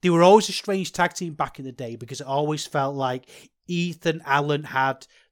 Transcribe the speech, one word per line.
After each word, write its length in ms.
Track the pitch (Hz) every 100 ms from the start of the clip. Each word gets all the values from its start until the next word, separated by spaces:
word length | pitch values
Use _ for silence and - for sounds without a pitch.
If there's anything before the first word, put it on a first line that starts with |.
They 80 | 180
were 140 | 170
always 240 | 175 214 -
a 40 |
strange 380 | 180 - 190 185
tag 240 | - 175
team 200 | - 175
back 260 | 151 143 -
in 40 |
the 60 | 135
day 240 | 127 123
because 260 | 117 117 135
it 60 | 139
always 400 | 135 151 151 -
felt 300 | 151 135 139
like 320 | 131 131 _ - - _ -
Ethan 540 | 175 175 165 175 160
Allen 400 | 156 143 147 147
had 420 | 151 135 135 131 - _ _